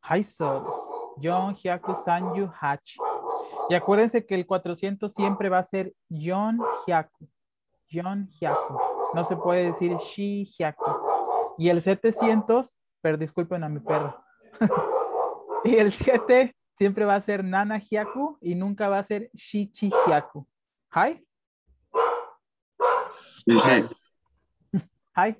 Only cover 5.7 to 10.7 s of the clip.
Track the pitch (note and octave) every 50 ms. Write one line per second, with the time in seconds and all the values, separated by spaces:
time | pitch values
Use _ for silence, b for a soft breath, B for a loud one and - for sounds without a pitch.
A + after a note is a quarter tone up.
5.7 | - F#3+ F#3 F#3+ - _ _ _ E3 D#3 D3+ E3+ F#3 F#3+ G#3 A3 A3+ A#3 A#3 -
6.7 | - - - - F3 D#3+ D#3+ - _ _ D#3+ - _ _ _ _ _ _ _ _
7.7 | _ _ _ _ D#3+ E3 F3 F#3 G3 G3+ G3 F#3+ _ _ F3 D#3 - - - -
8.7 | C3+ - - - - - - - - E3 E3+ - F#3 D#3+ - F3 F3 F3+ F3+ F3
9.7 | E3 - F3+ F3 F3 E3 D3+ - - - G3+ G3+ G3+ G3+ G3+ - _ _ E3+ D#3